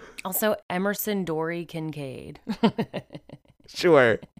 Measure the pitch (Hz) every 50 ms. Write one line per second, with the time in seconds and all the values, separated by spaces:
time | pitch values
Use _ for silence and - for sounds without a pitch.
0 | - - - - - 190 185 - - 214 208 - _ - 180 180 190 202 208 -
1 | - 214 208 196 185 165 160 156 160 160 170 170 170 - - 165 160 156 147 147
2 | 143 131 123 120 - - 147 - _ - 202 - - 208 - - - - - -
3 | - _ - - _ _ - - _ _ _ _ _ - - - - 180 160 139
4 | 127 117 104 - - - _ -